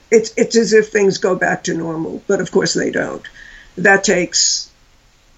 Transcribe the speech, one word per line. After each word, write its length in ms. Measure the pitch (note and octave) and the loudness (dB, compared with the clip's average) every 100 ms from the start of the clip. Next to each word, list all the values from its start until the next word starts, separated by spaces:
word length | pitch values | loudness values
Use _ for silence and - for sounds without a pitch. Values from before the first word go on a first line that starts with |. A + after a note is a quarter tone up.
| - | 0
it's, 240 | A3 - - | 2 2 -2
it's 200 | A#3 A3+ | 0 0
as 160 | G3+ | 2
if 160 | G#3+ G#3+ | 2 2
things 300 | G#3+ G3 - | 2 0 0
go 160 | G3 F#3 | -2 -2
back 280 | F3 - - | -2 -4 -4
to 100 | E3 | -6
normal. 480 | E3 D#3+ D#3+ - - | -6 -6 -8 -8 -4
But 140 | F#3+ | -4
of 100 | E3+ | -2
course 220 | F#3+ E3+ | 0 0
they 160 | - - | -2 -2
don't. 340 | - - - - - - - - - | -4 -6 -8 -14 -20 -20 -20 -18 0
That 260 | G3 G3 | 4 4
takes 680 | G#3 F3+ F3 - - - - _ _ _ _ _ _ | 4 0 0 0 0 -2 -8 _ _ _ _ _ _